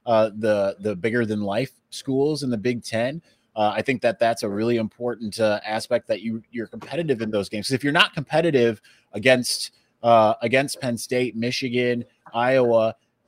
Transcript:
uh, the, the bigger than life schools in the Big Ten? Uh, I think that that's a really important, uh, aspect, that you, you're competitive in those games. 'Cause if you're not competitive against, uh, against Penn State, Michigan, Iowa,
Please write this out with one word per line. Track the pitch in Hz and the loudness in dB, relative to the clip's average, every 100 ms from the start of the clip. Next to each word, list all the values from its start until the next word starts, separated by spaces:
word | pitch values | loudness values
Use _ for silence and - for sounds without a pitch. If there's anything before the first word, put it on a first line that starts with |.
| 120 | 2
uh, | 113 110 107 | 4 4 0
the, | 110 104 98 98 | 0 2 0 -2
the | 104 | -4
bigger | 95 113 120 110 | -2 -2 0 0
than | 107 | -2
life | 101 104 135 _ _ | -2 -4 -4 _ _
schools | - - 131 143 147 | -12 -4 0 0 -2
in | 135 | -4
the | 117 | -2
Big | 120 120 | -2 -4
Ten? | - 110 123 160 - _ _ 110 | -6 -4 -4 -6 -16 _ _ 0
Uh, | 107 | 0
I | 104 | 2
think | 110 127 | -2 0
that | 120 110 | 0 2
that's | 113 117 | 0 0
a | 107 | -4
really | 101 117 120 | -2 0 0
important, | 110 - 120 110 110 110 | -2 -6 -8 -6 -10 0
uh, | 110 104 107 | 0 0 -2
aspect, | 110 - 120 - | -6 -2 -4 -2
that | 107 | -4
you, | 113 113 - | -4 -8 -8
you're | 120 104 | -10 -10
competitive | 113 - 143 165 117 | -12 -8 -6 -2 -2
in | 110 | 0
those | 107 101 | -2 -2
games. | 214 - | -6 -4
'Cause | |
if | 131 | -2
you're | 143 | 0
not | 160 196 | 0 0
competitive | - 135 156 170 139 117 107 _ _ _ | -2 -2 0 2 2 2 0 _ _ _
against, | 107 117 127 120 - - _ _ _ | -2 2 4 2 -6 -10 _ _ _
uh, | 117 117 107 113 | 6 6 6 2
against | 117 131 143 - | 0 0 0 -4
Penn | 127 117 | -6 -6
State, | - 127 123 | -4 -2 -2
Michigan, | 110 120 123 131 123 123 120 120 _ - | -2 -4 -4 -4 -2 0 -2 -6 _ -8
Iowa, | 117 123 131 123 113 110 - _ _ | -2 2 4 4 4 2 -2 _ _